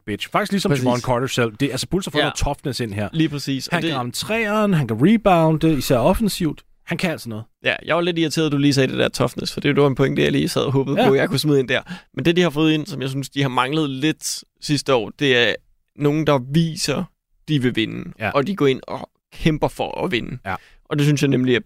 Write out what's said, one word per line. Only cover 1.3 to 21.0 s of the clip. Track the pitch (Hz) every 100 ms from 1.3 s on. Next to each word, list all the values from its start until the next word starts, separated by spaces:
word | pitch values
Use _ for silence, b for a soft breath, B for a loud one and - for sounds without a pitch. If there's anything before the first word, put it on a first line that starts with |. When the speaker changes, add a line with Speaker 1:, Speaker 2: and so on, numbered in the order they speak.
| - 117 107
Speaker 1:
Det, | 139
altså, | - -
Bulls | 180 190
har |
fået | 147
Speaker 2:
Ja. | 135
Speaker 1:
noget | -
toughness | - 143 151 120
ind | 120
her. | 98 101
Speaker 2:
Lige | 165 160
præcis. | 147 139 135 -
Speaker 1:
Han | 170
Speaker 2:
Og |
det | 160
Speaker 1:
kan | 139
ramme | 123
træeren, | - - 226 214 214 208
han | 175 120
kan | 110
rebounde, | 156 226 208 175 160 156 160
især | 151 120 127
offensivt. | 135 196 220 - 165 139 - _ -
Han | 165
kan | 185
altså | 147 117
noget. | 107 110 _
Speaker 2:
Ja, | 127 - -
jeg | 160
var |
lidt | 175 170
irriteret, | 160 147 156
at |
du | 143
lige | 143
sagde | 135 131
det | 127
der | 123
toughness, | - - - -
for | -
det | - 139
var | 143
en | 127
pointe, | 139 143
jeg | 147
lige | 143 151
sad | 135
og | 123
håbede | 135 135 143
Speaker 1:
Ja. | -
Speaker 2:
på, | 135
jeg | 135
kunne | 135
smide | 151 143
ind | 123
der. | 127 - 180 B
Men | - 131
det, | 170
de |
har | 175
fået | 143 160
ind, | 156 147
som | 139
jeg | 127
synes, | 135 135
de | 139
har | 139
manglet | 127 127 156 151
lidt | 131 151 156 - - - _
sidste | - 143 -
år, | 131 101 -
det | 143 123
er | 117 - _ _ _ -
nogen, | 143 151 151
der | 143 127
viser, | 151 165 156 - 135 180 _ _ _ -
de | 151
vil | 123 113
vinde. | 110 110 - -
Speaker 1:
Ja. | 107
Speaker 2:
Og | 139 143
de | -
går | 143
ind | 131 -
og | - - _ _
kæmper | - 165 151 139
for | - 104 - 185
at |
vinde. | 123 - 123 98
Speaker 1:
Ja. | 92 b b b
Speaker 2:
Og |
det | 151